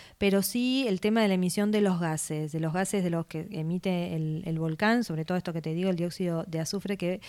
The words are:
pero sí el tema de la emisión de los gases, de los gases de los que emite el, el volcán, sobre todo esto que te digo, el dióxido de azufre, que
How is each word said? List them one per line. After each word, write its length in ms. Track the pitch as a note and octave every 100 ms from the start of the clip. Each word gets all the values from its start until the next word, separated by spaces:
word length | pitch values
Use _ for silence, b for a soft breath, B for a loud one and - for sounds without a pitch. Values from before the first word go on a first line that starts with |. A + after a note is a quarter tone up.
| B -
pero 240 | G3+ G3
sí 460 | F#3+ A#3+ B3 C4 B3+
el 120 | F#3
tema 200 | G#3+ A3+
de 80 | G#3+
la 60 |
emisión 360 | F#3 F3+ G#3 G#3
de 120 | G#3+
los 180 | G3+ F3
gases, 500 | E3+ D#3 - D#3 D3+
de 100 | D#3+
los 120 | D#3+
gases 320 | F3 F#3+ G#3
de 60 | F3+
los 160 | E3+ E3
que 200 | D#3+ E3
emite 680 | - D#3 F3+ F#3+ F3+ F3 E3
el, 260 | D#3 D#3 -
el 120 | D#3+
volcán, 460 | D#3+ D#3 G#3 A#3+
sobre 220 | A3+ D#3+ D#3+
todo 100 | F3+
esto 160 | F3+
que 80 | E3
te 140 | D#3
digo, 160 | D#3+ F#3+
el 60 | F3
dióxido 480 | F3 - F3+ E3 F3+
de 120 | E3
azufre, 360 | D#3 G3+ F#3+ G3
que 240 | F3 F#3+